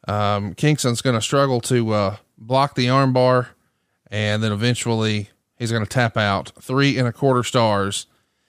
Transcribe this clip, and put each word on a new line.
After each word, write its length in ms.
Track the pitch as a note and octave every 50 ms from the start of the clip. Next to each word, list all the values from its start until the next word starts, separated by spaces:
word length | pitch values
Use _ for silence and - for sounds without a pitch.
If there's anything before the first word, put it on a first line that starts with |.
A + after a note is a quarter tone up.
| -
um, 480 | - G2 G#2 G#2 G2+ G#2 G2+ G#2 G2+ F2
Kingston's 480 | - - D3+ D3+ C#3 - B2+ A#2+ - -
gonna 180 | C3 A#2+ A2+
struggle 400 | A2 - - C#3 C#3 C3+ B2+ A#2+ -
to, 300 | - C3 A#2+ A#2 A2 G#2+
uh, 240 | G#2 G2+ F#2+ F#2+ - - _ _ _
block 360 | A2+ A2+ B2+ C3+ C#3 C#3+ -
the 120 | - B2+
armbar, 640 | B2 B2+ C3+ C#3 C3 B2+ B2+ B2+ B2+ B2+ B2 B2 - - _ _ _ _ _ _ _ _ _ _ _
and 320 | - G#2+ G#2+ G#2 G#2+ G#2+ A2
then 100 | A2 G#2
eventually 800 | G2+ A2+ A#2+ A#2+ - - A#2+ A2+ A2 A2 A2 G#2+ G#2 G2+ - _ _ _ _ _
he's 160 | _ A#2+ A2 A#2
gonna 140 | A#2 G#2+
tap 320 | - - B2+ A#2+ A2+ - A#2+
out. 340 | G#2+ G2+ G2 F#2 C2 - - -
Three 380 | - - B2+ C3+ C#3 C#3 A#2 B2+
and 100 | B2+ A#2+
a 40 | A2
quarter 300 | - C#3+ C#3 B2+ B2 A#2
stars. 640 | - - B2+ A#2 A2 G#2 G2+ G2 G2 G2+ - - - _ _ _ _ _ _ _